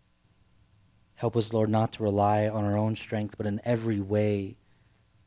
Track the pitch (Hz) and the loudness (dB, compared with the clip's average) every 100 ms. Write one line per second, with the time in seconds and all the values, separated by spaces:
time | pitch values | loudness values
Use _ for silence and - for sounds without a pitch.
0 | _ _ _ _ _ _ _ _ _ _ | _ _ _ _ _ _ _ _ _ _
1 | _ - 117 120 107 113 107 110 113 - | _ -4 0 0 0 0 2 2 0 0
2 | 107 101 101 107 107 107 104 104 107 110 | 0 4 4 4 2 0 0 0 0 -2
3 | - 110 107 - 107 104 - 120 113 101 | -6 -6 -6 -6 -4 -4 -2 -2 0 -2
4 | 98 104 107 101 98 110 _ _ _ _ | 0 0 2 0 -4 -12 _ _ _ _
5 | _ _ | _ _